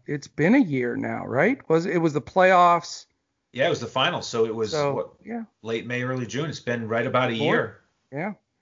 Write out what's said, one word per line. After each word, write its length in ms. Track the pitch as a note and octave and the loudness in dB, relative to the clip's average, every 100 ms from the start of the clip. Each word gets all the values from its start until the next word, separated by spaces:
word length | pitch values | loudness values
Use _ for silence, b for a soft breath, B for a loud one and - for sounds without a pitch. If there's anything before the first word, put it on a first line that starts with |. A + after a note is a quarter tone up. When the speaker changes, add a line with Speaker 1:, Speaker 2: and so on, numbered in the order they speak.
| - | -8
Speaker 1:
it's 220 | D3 - | -8 -8
been 260 | - D#3+ | 0 4
a 60 | C4+ | 4
year 360 | F#3+ C3+ B2 A2+ | 4 0 -2 -4
now, 300 | A2+ A2+ F#2 | -6 -6 -4
right? 400 | A#2+ F#3 C4+ - | 0 2 0 0
Was, 180 | D#3+ F3 | 0 2
it 120 | F3 | 0
was 140 | E3 | 0
the 80 | D3 | 0
playoffs. 840 | - F#3+ F#3 F#3 F3 E3+ - - - _ _ _ _ | -2 4 6 8 6 4 0 -14 -18 _ _ _ _
Speaker 2:
Yeah, 140 | A#2+ D#3+ | -2 0
it 40 | |
was 100 | C#3 | 0
the 60 | A2+ | -4
finals. 420 | C3 D3+ C#3+ - | -2 -2 -2 -4
So 160 | A#2+ | 0
it 100 | A2+ | 0
was, 160 | A2+ A2 | 0 -2
Speaker 1:
So, 240 | D#3 C#3+ | 0 0
Speaker 2:
what, 160 | B2+ - - | -2 -6 -12
Speaker 1:
yeah. 200 | G#3 A#3 A3 _ | -12 -12 -12 _
Speaker 2:
late 240 | A2 A2+ A#2+ | -6 -6 -4
May, 160 | B2 | -6
early 240 | B2+ C3 A2+ | -4 -4 -6
June. 220 | A#2+ D#3+ | -6 -6
It's 120 | D3+ | -6
been 260 | - A#2+ A2+ | -6 -6 -2
right 200 | A#2 B2 | -2 0
about 260 | B2 B2+ | 0 0
a 60 | A#2 | 0
Speaker 1:
Four. 160 | D3+ | 0
Speaker 2:
year. 260 | G#3+ A2 - _ _ _ | 0 -2 -10 _ _ _
Speaker 1:
Yeah. 220 | C#3 F#3+ F#3+ _ _ | -8 -8 -10 _ _